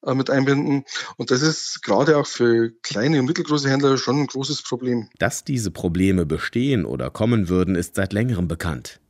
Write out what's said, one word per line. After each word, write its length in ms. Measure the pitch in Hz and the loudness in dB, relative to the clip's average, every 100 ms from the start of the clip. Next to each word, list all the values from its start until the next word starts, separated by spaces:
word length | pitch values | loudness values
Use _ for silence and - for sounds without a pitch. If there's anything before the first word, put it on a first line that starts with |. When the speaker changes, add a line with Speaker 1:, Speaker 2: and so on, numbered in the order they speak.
| - | -2
Speaker 1:
äh, 80 | |
mit 160 | 131 127 | -2 2
einbinden. 540 | 135 135 139 143 139 - - - - | 2 2 2 2 -2 -2 -12 -12 -10
Und 140 | 113 | -2
das 100 | 127 | 0
ist 400 | 156 156 - - | 2 -2 -8 -10
gerade 360 | - 101 156 151 | 0 2 4 4
auch 100 | 135 | 2
für 440 | - 120 117 113 117 | 0 2 4 0 -4
kleine 360 | - 107 131 156 | -8 -2 0 2
und 60 | 127 | 2
mittelgroße 460 | 170 143 147 139 | -2 0 0 0
Händler 260 | 135 143 131 | 2 4 2
schon 220 | 123 135 | 2 0
ein 80 | 139 | 0
großes 340 | 131 135 143 | -4 -6 -6
Problem. 480 | - 123 127 120 107 _ | -6 -6 -2 -2 -4 _
Speaker 2:
Dass 260 | 95 - | -4 -4
diese 280 | - 131 104 | -4 -2 -4
Probleme 560 | 82 92 85 95 92 80 | -2 -2 2 4 4 0
bestehen 580 | 80 - 113 135 127 64 | -2 -2 -2 0 0 -2
oder 240 | 64 64 | -4 -6
kommen 400 | - 110 117 87 | -2 2 2 2
würden, 240 | 90 92 | 2 2
ist 220 | 90 90 - | 0 -2 -4
seit 180 | 98 | -2
längerem 340 | 98 123 101 87 | 0 0 0 -2
bekannt. 520 | 82 87 67 - - _ | -2 -4 -6 -10 -20 _